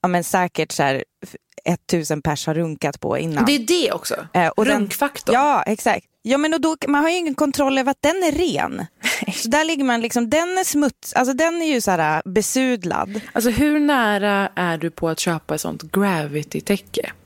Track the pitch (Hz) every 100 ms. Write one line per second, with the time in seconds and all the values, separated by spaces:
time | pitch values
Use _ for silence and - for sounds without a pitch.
0 | 185 180 170 190 180 - 156 - 143 135
1 | - _ - - _ - - 175 - 175
2 | 151 151 160 151 - 156 170 151 147 -
3 | - 135 160 147 254 285 220 359 294 170
4 | - - - 185 165 - 214 233 196 -
5 | 285 - - 240 294 247 - 214 240 -
6 | _ _ 214 269 311 320 320 320 - 285
7 | 320 359 330 269 302 269 269 269 254 269
8 | 285 370 349 294 349 175 - - 165 _
9 | - - - - 226 285 320 311 269 233
10 | 233 240 233 302 349 370 370 294 285 -
11 | - - 254 262 330 339 320 262 208 180
12 | 156 156 196 185 202 262 262 240 175 -
13 | 196 208 - - 233 226 294 302 294 277
14 | 220 208 208 196 196 - 175 165 165 -
15 | 165 156 - 165 - 156 170 160 160 196
16 | 202 170 147 147 151 156 - 202 - -
17 | - -